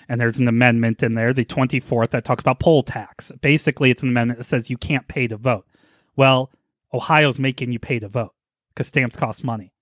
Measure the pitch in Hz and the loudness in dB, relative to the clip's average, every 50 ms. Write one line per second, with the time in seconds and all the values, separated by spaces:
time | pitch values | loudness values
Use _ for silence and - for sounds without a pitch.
0 | _ - 123 120 120 117 110 - 123 120 113 117 123 123 117 117 117 113 113 - | _ -6 -4 0 0 0 2 2 2 2 4 4 4 4 4 4 2 0 0 0
1 | - 117 113 113 113 120 131 131 117 - - - 131 127 - 131 - - 135 117 | -2 -2 0 0 0 0 0 0 -2 -2 -2 -2 -2 0 -2 -4 -4 -2 -2 0
2 | 113 113 - 123 - - 135 - - 135 127 - - 175 160 143 127 - - 117 | 0 0 -2 -4 -2 -2 -4 -2 0 -2 -2 2 2 4 4 4 2 0 -8 -10
3 | - - - - - - - - - 143 147 151 - 156 135 - 143 127 123 - | -12 -12 -16 -16 -16 -14 -14 -4 0 2 2 2 2 -2 -2 2 2 2 2 2
4 | - 127 123 123 117 117 120 - 120 - - 123 113 - 127 117 - - - 185 | 0 0 0 0 0 0 -2 -4 -4 -2 -2 -4 -2 -4 -8 -8 -6 -4 -4 -4
5 | - _ - 147 127 117 110 104 113 131 120 101 - _ _ _ _ _ _ _ | -4 _ -6 -4 -4 -4 -4 -4 -2 -2 -2 -2 -4 _ _ _ _ _ _ _
6 | _ _ _ - 135 135 135 127 131 - _ _ _ _ _ _ _ _ - 127 | _ _ _ 2 4 4 4 2 0 -4 _ _ _ _ _ _ _ _ -8 -8
7 | - - 160 156 151 139 123 - 131 135 131 - 135 120 123 117 - - 131 117 | -2 2 4 4 4 4 2 0 -2 -4 -2 -4 -6 -6 -6 -6 -6 -6 -6 -6
8 | 107 98 104 127 113 110 _ _ _ _ _ _ _ _ _ - 120 - - 147 | -6 -6 -6 -6 -6 -6 _ _ _ _ _ _ _ _ _ -8 -8 -2 -2 -2
9 | 131 117 - - - 113 107 - - 127 117 110 98 92 _ _ | -2 -2 -4 -4 -6 -6 -6 -6 -6 -6 -6 -6 -8 -14 _ _